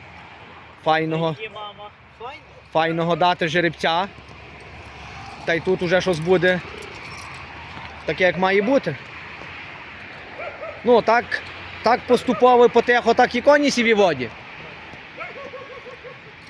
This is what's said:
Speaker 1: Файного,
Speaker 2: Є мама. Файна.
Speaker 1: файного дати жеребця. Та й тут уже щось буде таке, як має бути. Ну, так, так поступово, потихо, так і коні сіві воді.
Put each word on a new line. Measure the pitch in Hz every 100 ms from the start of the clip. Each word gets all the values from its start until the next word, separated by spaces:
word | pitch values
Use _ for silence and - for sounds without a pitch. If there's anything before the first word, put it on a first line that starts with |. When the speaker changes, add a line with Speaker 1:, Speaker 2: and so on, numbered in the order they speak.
| - - - - - - - -
Speaker 1:
Файного, | 160 160 160 160 165 151
Speaker 2:
Є | -
мама. | 208 208 208 208 - - -
Файна. | 240 302 - - -
Speaker 1:
файного | 160 165 165 165 165
дати | 180 175 170
жеребця. | 175 165 - 175 165 190 - - - - - - - - - - - - - -
Та |
й | 165
тут | 185 185
уже | 180 185
щось | 185 156
буде | 165 185 175 180 - - - - - - - - - - - - - - -
таке, | 160
як | 185 165
має | 190 202
бути. | 202 269 175 135 - - - - - - - - - - - - - - - - - - 214
Ну, | 233
так, | - 233 196 - - - - -
так | 220 240 -
поступово, | 247 - 214 247 247 240
потихо, | 240 233 240 220
так | 233 247 240
і |
коні | 262 294 285
сіві | 247 226
воді. | 208 190 139 113 - - - - - - - - - 698 - 554 508 - 508 480 508 508 - - -